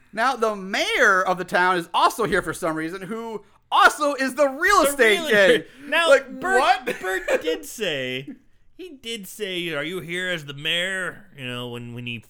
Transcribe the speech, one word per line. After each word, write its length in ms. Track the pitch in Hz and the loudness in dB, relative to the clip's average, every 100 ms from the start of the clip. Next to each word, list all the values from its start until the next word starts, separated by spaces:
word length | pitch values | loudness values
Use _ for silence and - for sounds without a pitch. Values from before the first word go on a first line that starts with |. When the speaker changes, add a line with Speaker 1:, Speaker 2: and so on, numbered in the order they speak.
| _ | _
Speaker 1:
now 240 | 202 247 247 | -2 -2 0
the 200 | 220 202 | -2 -2
mayor 680 | 190 240 381 440 226 185 | -6 -4 -2 2 4 4
of 140 | 185 180 | 2 -2
the 80 | 180 | 0
town 320 | 196 180 180 | 2 4 2
is 100 | 170 | 0
also 320 | 226 339 - 185 | 2 2 2 0
here 160 | 180 | 0
for 120 | 170 | -2
some 220 | 151 170 156 | -4 -4 -4
reason, 260 | 160 190 | -6 -8
who 440 | 185 226 233 208 - _ - | -10 -10 -8 -10 -14 _ -2
also 420 | 359 415 - 294 269 | 4 4 4 -2 0
is 200 | 269 254 | -2 2
the 120 | 285 | 0
real 340 | 269 370 392 | 2 4 6
Speaker 2:
The 60 | 285 | 4
Speaker 1:
estate 300 | 285 220 202 196 | 4 4 4 2
Speaker 2:
realtor. 260 | 208 185 160 | 4 6 4
Speaker 1:
guy. 60 | - - 285 | 2 -16 -4
Speaker 2:
Now, 220 | 311 330 | 0 4
Speaker 1:
Like, 300 | 269 262 262 | 4 2 -8
Speaker 2:
Bert, 200 | 339 381 | 0 2
Speaker 1:
what? 260 | 311 403 254 | 4 2 0
<laughs> 160 | - | -6
Speaker 2:
Bert 400 | 370 370 370 - | -4 -4 -2 -2
did 240 | - 320 - | -2 -6 -8
say, 600 | - 196 143 127 127 139 - _ _ _ - | -6 -4 -4 -4 -6 -8 -18 _ _ _ -18
he 120 | 359 269 | -18 -14
did 240 | 226 233 180 | -10 -10 -10
say, 420 | - 196 185 170 | -10 -8 -6 -4
"Are 100 | 147 | -4
you 180 | 156 185 | -6 -8
here 260 | 156 180 185 | -8 -6 -4
as 140 | 170 143 | -6 -8
the 80 | |
mayor?" 720 | 139 156 170 185 190 175 - - 143 | -8 -4 -2 -2 -4 -6 -10 -20 -14
You 80 | 127 | -10
know, 220 | 123 123 | -8 -10
when, 240 | 120 120 | -12 -12
when 120 | 120 120 | -12 -10
he, 200 | 117 | -12